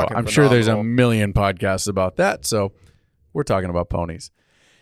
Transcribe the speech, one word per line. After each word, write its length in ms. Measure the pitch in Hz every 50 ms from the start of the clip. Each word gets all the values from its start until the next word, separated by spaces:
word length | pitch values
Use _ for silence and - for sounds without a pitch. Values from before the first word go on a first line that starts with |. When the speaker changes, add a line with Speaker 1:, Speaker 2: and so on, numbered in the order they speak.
Speaker 1:
Fucking 160 | 85 - -
Speaker 2:
I'm 100 | 117 113
sure 220 | - - 156 147 139
there's 180 | 123 120 107
a 40 | 110
Speaker 1:
phenomenal. 200 | 110 107 107 113 120
Speaker 2:
million 360 | 123 123 120 113 110 104 101
podcasts 540 | 95 107 101 98 95 85 98 98 95 92 -
about 300 | 104 98 95 92 92 -
that. 280 | - 175 202 - - -
So 260 | - 113 107 98 98 - _ - _ _ _ _ _ _ _ _ _
we're 120 | - 139 143
talking 260 | - 104 95 92 90
about 200 | 87 87 85 -
ponies. 420 | - 90 85 82 82 - - - _ _ _ _ _ _ _ _ _ _